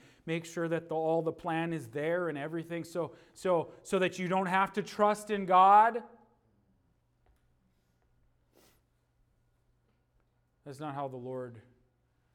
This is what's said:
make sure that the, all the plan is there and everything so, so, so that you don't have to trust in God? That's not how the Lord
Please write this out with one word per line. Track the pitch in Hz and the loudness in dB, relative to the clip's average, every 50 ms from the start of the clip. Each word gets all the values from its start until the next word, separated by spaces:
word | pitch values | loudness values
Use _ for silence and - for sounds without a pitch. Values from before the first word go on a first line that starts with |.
| - - _ _ - | -18 -20 _ _ -8
make | 160 160 170 165 | -6 -6 -6 -6
sure | - - 175 165 | -8 -6 -4 -4
that | 165 165 160 165 165 | -2 -2 -4 -4 -4
the, | 160 | -6
all | 160 160 160 165 165 | -2 0 0 0 0
the | 165 160 | 0 -2
plan | 156 - - 175 160 165 165 170 165 | -6 -6 -6 -4 -2 -2 -2 -2 -4
is | 156 127 113 | -6 -8 -8
there | 117 147 147 160 170 180 175 165 | -8 -4 -2 -2 -2 -2 -2 -4
and | 147 143 | -4 -6
everything | 143 160 165 165 160 165 170 170 160 | -6 -6 -6 -8 -8 -8 -8 -10 -8
so, | - - 180 160 - - - - _ _ | -8 -6 -6 -6 -6 -8 -14 -20 _ _
so, | - - 185 180 165 139 - - - | -6 0 2 2 2 0 -2 -10 -18
so | - - 202 185 | -8 -2 0 2
that | 185 170 175 - | 2 0 0 -2
you | 185 175 | -4 0
don't | 190 190 190 | 0 0 0
have | 175 185 190 196 190 - | 2 2 2 2 0 -2
to | 208 | -4
trust | 190 - - - 208 208 208 208 208 - | -6 -4 0 2 2 2 2 0 -4 -6
in | 214 202 196 | -6 -4 0
God? | 175 185 185 185 196 202 208 220 233 233 233 - - - - _ _ _ _ _ _ _ _ _ _ _ _ _ _ _ _ _ _ _ _ _ _ _ _ _ _ _ _ _ _ _ _ _ _ _ _ _ _ _ _ _ _ _ _ _ _ _ _ _ _ _ _ _ _ _ _ _ _ _ _ _ _ _ _ _ _ _ _ _ _ _ _ _ _ _ _ _ _ _ _ _ _ _ _ _ _ _ _ - | 4 6 8 8 10 10 8 8 6 2 -4 -10 -12 -20 -20 _ _ _ _ _ _ _ _ _ _ _ _ _ _ _ _ _ _ _ _ _ _ _ _ _ _ _ _ _ _ _ _ _ _ _ _ _ _ _ _ _ _ _ _ _ _ _ _ _ _ _ _ _ _ _ _ _ _ _ _ _ _ _ _ _ _ _ _ _ _ _ _ _ _ _ _ _ _ _ _ _ _ _ _ _ _ _ _ -18
That's | 147 131 135 | -16 -14 -12
not | 156 147 139 | -10 -10 -8
how | 143 143 135 | -8 -8 -8
the | 127 123 | -8 -10
Lord | 120 127 131 127 127 123 117 107 - _ _ _ _ _ _ _ _ _ _ _ _ _ | -10 -10 -10 -10 -10 -12 -14 -18 -20 _ _ _ _ _ _ _ _ _ _ _ _ _